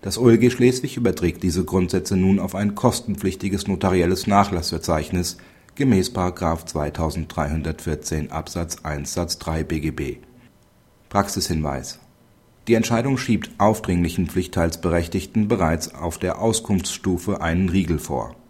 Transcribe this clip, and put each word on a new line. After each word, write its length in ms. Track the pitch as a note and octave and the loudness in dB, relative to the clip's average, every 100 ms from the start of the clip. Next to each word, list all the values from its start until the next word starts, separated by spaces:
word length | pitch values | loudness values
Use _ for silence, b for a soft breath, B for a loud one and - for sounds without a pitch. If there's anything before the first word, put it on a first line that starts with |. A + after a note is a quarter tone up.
Das 160 | G2+ F#2+ | -6 4
O 100 | B2 | 6
L 80 | A2+ | 8
G 140 | A#2+ | 6
Schleswig 460 | B2 B2 B2 C#3 - | 6 4 4 -4 -2
überträgt 480 | A2+ E2 F2 D#2+ | 0 2 -2 0
diese 200 | F#2+ E2 | -2 0
Grundsätze 520 | F2 F#2 F2+ F#2+ F2 F#2+ | 0 0 2 -2 0 2
nun 240 | F#2 G2 | 4 4
auf 160 | F#2+ F#2 | 2 -2
ein 180 | G#2 | -2
kostenpflichtiges 920 | G2+ A#2+ - - G2 F#2+ F#2 G2+ G2 - | 2 0 0 -6 -4 -2 -2 -4 -2 -2
notarielles 580 | F#2+ G2 F#2 E2+ F#2 - | 0 2 4 4 2 2
Nachlassverzeichnis 1080 | G2+ G2 F#2 D#2+ D#2+ - D#2+ D2 F2+ F2 - B B B - | 4 4 2 -2 -6 0 0 0 -2 -2 -6 B B B -2
gemäß 360 | C#3 G2+ F2+ | 2 4 2
Paragraph 520 | - F2+ F2+ E2+ D#2+ | 0 -2 0 -2 -2
zweitausenddreihundertvierzehn 1700 | - D#2 D2 D2 D#2+ D#2+ D#2 - D2 D#2 D#2 D2+ - D2+ - D#2 D2 | -4 -4 -4 -2 -2 -2 -6 -4 -2 -2 -4 -6 -6 -6 -4 -4 -4
Absatz 460 | D2+ D#2 F2 E2 - | -8 -8 -6 -6 -8
eins 320 | D#2 D2+ D2 | -8 -6 -6
Satz 240 | - E2 - | -6 -4 -6
drei 240 | - D#2+ | -4 -4
B 160 | D2+ D#2+ | -2 -4
G 140 | D2+ | -4
B. 240 | C#2+ C#2+ - - - B _ _ _ _ _ _ | -6 -8 -8 -16 -20 B _ _ _ _ _ _
Praxishinweis. 920 | G2+ G2 - - D#2+ D2+ C2+ - - - _ _ _ _ _ - | 0 0 -2 -2 -2 -2 -4 -8 -16 -20 _ _ _ _ _ 2
Die 80 | |
Entscheidung 420 | A2+ A2+ A#2 C3 C3 | 2 4 0 0 -2
schiebt 340 | - A2 - - | 0 0 -2 2
aufdringlichen 680 | G2+ A2 - F2 E2+ E2 E2+ | 2 2 0 2 2 0 -2
Pflichtteilsberechtigten 1200 | F#2 F#2 - E2+ E2 F2+ E2+ E2 F#2+ F2 A2 G#2 | -2 -2 0 0 0 0 0 0 -4 -2 0 2
bereits 480 | A2+ E2 E2 - | 2 2 0 -4
auf 240 | C2+ E2+ - | -8 -8 -4
der 220 | F#2 - | -4 0
Auskunftsstufe 1000 | A2+ A2 - G2 E2 - F#2+ F2 - G2 | 0 0 0 0 0 -4 -2 -2 -2 -2
einen 260 | E2 E2+ F#2+ | 0 2 2
Riegel 320 | F2 E2 D#2 | 2 0 -2
vor. 340 | - C2+ A1 - | -2 -6 -6 -12